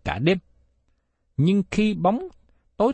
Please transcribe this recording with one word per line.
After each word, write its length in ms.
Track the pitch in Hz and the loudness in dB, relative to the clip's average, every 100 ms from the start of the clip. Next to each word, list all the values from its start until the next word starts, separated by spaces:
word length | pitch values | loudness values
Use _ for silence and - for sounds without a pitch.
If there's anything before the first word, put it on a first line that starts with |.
cả 160 | - 87 | -8 -2
đêm. 180 | 151 185 _ _ _ _ _ _ _ _ _ - | 0 0 _ _ _ _ _ _ _ _ _ -2
Nhưng 260 | 160 202 185 | 0 2 -2
khi 220 | - 214 | 0 0
bóng 340 | 185 175 240 370 - _ _ _ - | 0 0 -2 -6 -16 _ _ _ -2
tối 160 | 226 | -2